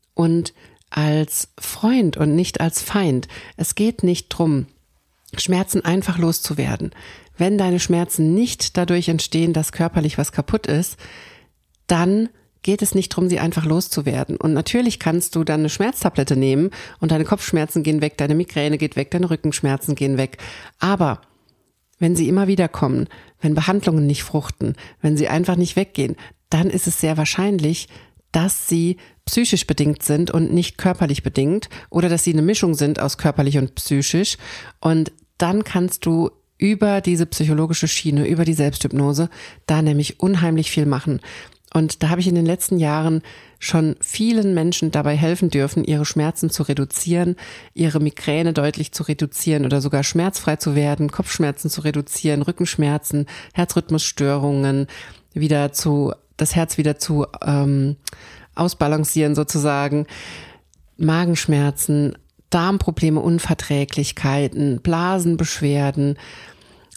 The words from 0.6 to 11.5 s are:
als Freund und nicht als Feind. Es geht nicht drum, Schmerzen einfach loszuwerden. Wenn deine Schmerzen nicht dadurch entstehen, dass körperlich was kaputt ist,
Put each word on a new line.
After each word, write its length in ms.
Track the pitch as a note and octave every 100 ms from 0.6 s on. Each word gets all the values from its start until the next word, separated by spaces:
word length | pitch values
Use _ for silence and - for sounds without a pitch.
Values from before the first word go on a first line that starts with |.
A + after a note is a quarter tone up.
| - _ _
als 580 | - D3+ D3+ D3+ - - -
Freund 580 | - - A3 B3+ F3+ -
und 180 | D3+
nicht 260 | D#3 F3+ -
als 220 | E3 -
Feind. 460 | - G3+ F3+ B2+ - - - -
Es 180 | E3
geht 280 | - G#3+ A#3
nicht 260 | F3+ F3 -
drum, 380 | - E3 C#3 C3 _ _ _ _ _ - -
Schmerzen 480 | - F3+ F#3+ F#3+
einfach 340 | E3+ F#3 F#3+ F3
loszuwerden. 720 | E3 E3 - C#3+ C3 G#2+ - - - - - -
Wenn 220 | F3+ G3+
deine 220 | F#3 F3
Schmerzen 540 | - F3 E3+ - D#3+
nicht 420 | F#3 A#3+ - - -
dadurch 320 | F3 F3 E3+
entstehen, 440 | D#3+ - D#3+ E3
dass 200 | D#3+ D#3
körperlich 460 | - E3 - D3+ -
was 140 | D3+
kaputt 340 | - - A3 -
ist, 300 | D3 F3 - - - - - _